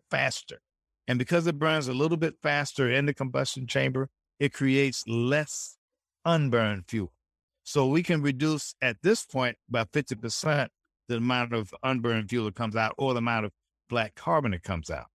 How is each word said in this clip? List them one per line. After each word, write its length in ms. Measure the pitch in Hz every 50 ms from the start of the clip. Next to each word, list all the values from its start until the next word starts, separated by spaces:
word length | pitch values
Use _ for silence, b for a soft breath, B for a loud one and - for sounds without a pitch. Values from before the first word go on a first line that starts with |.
| - _
faster. 480 | - 131 131 135 - - - - - - _ _ _ _ _ _ _ _ _
And 120 | - 123 123
because 280 | 127 - 170 170 165
it 120 | 175 160 143
burns 300 | 156 160 156 156 139 127
a 60 | 127
little 240 | 127 151 160 170 160
bit 160 | 165 156 - _
faster 480 | - 151 147 143 143 - - - 131 120
in 160 | 123 139 143
the 80 | 147 139
combustion 520 | - 139 127 127 135 135 - - 135 127
chamber, 440 | 117 - 135 135 135 127 131 135 - _ _ _ _ _ -
it 120 | 143 135
creates 520 | - - 135 135 131 139 139 135 120 - -
less 720 | 113 117 120 120 127 143 151 147 - - - - - - _ _ _ _ _ _ _ _ _ -
unburned 580 | 170 170 160 147 131 120 117 110 104 104 95 90 -
fuel. 240 | 117 110 95 - - _ _ _ _ _ _ _ _ _
So 240 | _ - - 147 135
we 160 | 131 143 170
can 180 | 175 - 175 156
reduce 540 | 143 143 135 123 151 156 156 143 - - - _
at 160 | 131 123 110 -
this 220 | - 180 226 - -
point 320 | - - 131 127 120 113 - _ -
by 160 | 113 117 113 -
fifty 260 | - 151 135 - 123
percent 540 | 107 117 113 - - - 156 147 143 123 - - _ _ _ _ _ _ -
the 80 | 120
amount 380 | 117 117 123 127 123 120 120 117
of 180 | 113 107 - - -
unburned 460 | - 131 131 123 113 120 113 110 107 95
fuel 160 | 120 120 110
that 80 | 107 95
comes 220 | - 117 110 104
out 160 | 113 110 110 - -
or 160 | 139 131 127
the 60 | 120
amount 260 | 117 120 117 113 107
of 60 | 101 - _ _ _ _ _ _ -
black 260 | 120 117 110 107 -
carbon 360 | - - 165 170 156 139 113
that 120 | 95 87
comes 280 | - - 92 85 82 -
out. 160 | 80 67 58 -